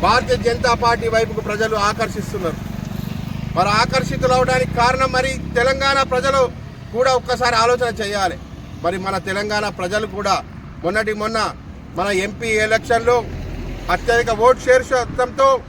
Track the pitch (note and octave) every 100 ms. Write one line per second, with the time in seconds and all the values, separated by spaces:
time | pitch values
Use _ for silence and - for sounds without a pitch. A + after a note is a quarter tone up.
0 | F3+ A#3+ B3+ B3 G#3+ A#3+ B3+ A#3 A#3 A#3
1 | A3+ A3 A3+ G#3+ G#3 G#3 A3 G#3+ G3+ G#3+
2 | A3 G3+ F#3+ G3+ F3 - - - - -
3 | - - - - - - F#3+ G#3 A#3+ C4
4 | C4 C4 B3+ B3+ B3+ B3+ B3+ A#3+ A#3+ B3+
5 | C4 B3+ C4 B3+ - B3 B3+ C4+ C#4 C#4
6 | C4+ B3+ C4+ C4+ B3 - - - - A3
7 | C4 B3+ - A#3+ A#3+ A#3 A#3 B3 B3 G#3
8 | G3+ G3+ F#3+ D3+ - - - - E3+ F#3+
9 | F#3+ F#3+ F3 F#3+ G#3 G#3 G#3 F#3+ F3+ G#3
10 | A3 F#3+ G3+ F3 - - - - E3 G#3
11 | G#3+ G#3+ G#3+ A3+ G3 - - - - -
12 | G3 G3 G3 G#3 A#3 G#3+ G#3+ A3 - A#3
13 | A#3 A#3+ G#3+ - - - - - - F3+
14 | - A#3 A#3 A3 B3 B3+ - B3+ B3 C4
15 | A#3 - B3 B3+ C4+ C4